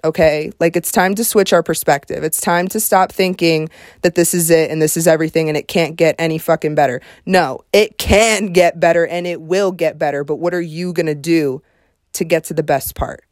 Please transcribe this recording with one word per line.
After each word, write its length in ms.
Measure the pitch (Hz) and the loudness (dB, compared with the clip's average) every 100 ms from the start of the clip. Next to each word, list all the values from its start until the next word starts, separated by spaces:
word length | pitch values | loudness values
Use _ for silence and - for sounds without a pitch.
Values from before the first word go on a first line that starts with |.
Okay? 480 | 160 160 160 151 156 - | -2 2 2 2 -6 -2
Like, 160 | 170 170 | 0 0
it's 160 | - | -2
time 220 | - 185 | 0 0
to 100 | 202 | 0
switch 300 | 233 214 196 | 0 2 4
our 80 | 180 | 2
perspective. 600 | 160 165 - 143 - - | 2 -2 0 0 -2 -6
It's 160 | 156 - | -6 -4
time 300 | - 175 185 | -2 0 -2
to 120 | 214 | -4
stop 300 | - 190 185 | 0 2 2
thinking 600 | - 185 185 170 160 156 - - _ | 0 -2 0 0 0 -4 -12 -20 _
that 120 | 180 | -2
this 200 | 175 170 | 2 0
is 160 | 180 160 | 0 2
it 200 | 165 156 | 2 2
and 120 | 160 | 0
this 160 | 156 165 | 0 2
is 100 | 165 | 2
everything 400 | 160 160 165 156 | 2 2 0 -2
and 80 | 151 | -4
it 120 | - | -2
can't 280 | 180 160 165 | -2 -2 2
get 200 | 165 - | 0 2
any 180 | 165 160 | -2 -2
fucking 380 | - 160 156 | -2 -2 0
better. 260 | 151 139 123 - - | 0 0 0 -12 -16
No, 400 | - 185 151 131 _ | 0 0 0 -6 _
it 240 | 202 214 - | 2 2 -2
can 520 | - 196 226 214 208 | 2 2 4 0 0
get 300 | 175 175 165 | 2 2 2
better 280 | 170 170 170 | 2 2 0
and 200 | 175 175 | -4 -6
it 140 | 170 | -8
will 320 | 160 185 196 | -4 0 0
get 260 | 185 160 151 | 0 -4 -2
better. 240 | 156 139 | -4 -4
But 140 | 143 151 | -4 -4
what 160 | 175 | -2
are 80 | 175 | -4
you 320 | 170 156 180 | -6 -8 -6
gonna 220 | 170 160 | -4 -4
do 480 | 147 139 165 143 131 _ _ _ _ _ | -4 0 0 0 -4 _ _ _ _ _
to 120 | - | -8
get 200 | 165 165 | 0 0
to 80 | - | 0
the 100 | 160 | -6
best 320 | 151 139 - | -2 -2 -2
part? 300 | - - - _ | -8 -8 -8 _